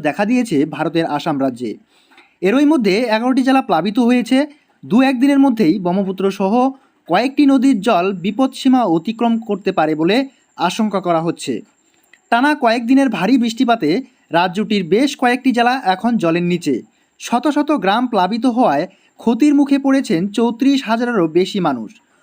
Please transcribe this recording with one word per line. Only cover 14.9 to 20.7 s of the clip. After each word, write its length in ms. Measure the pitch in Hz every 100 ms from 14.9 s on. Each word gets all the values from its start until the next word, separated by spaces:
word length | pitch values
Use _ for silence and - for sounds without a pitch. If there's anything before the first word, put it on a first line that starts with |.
| 202 277 -
কয়েকটি 340 | 254 247 262
জেলা 220 | 233 233 254
এখন 280 | 180 190 226 226
জলের 280 | 170 170 175
নিচে। 220 | 175 156 120 - _ _ _
শত 240 | - 240 302
শত 220 | 285 294 294
গ্রাম 240 | 190 214 254
প্লাবিত 360 | 208 180 233 262
হওয়ায় 380 | 233 220 147 185 - _ _
ক্ষতির 320 | 226 233 302
মুখে 220 | 285 277 277
পড়েছেন 420 | 269 269 269 170 196
চৌত্রিশ 500 | 202 233 240 269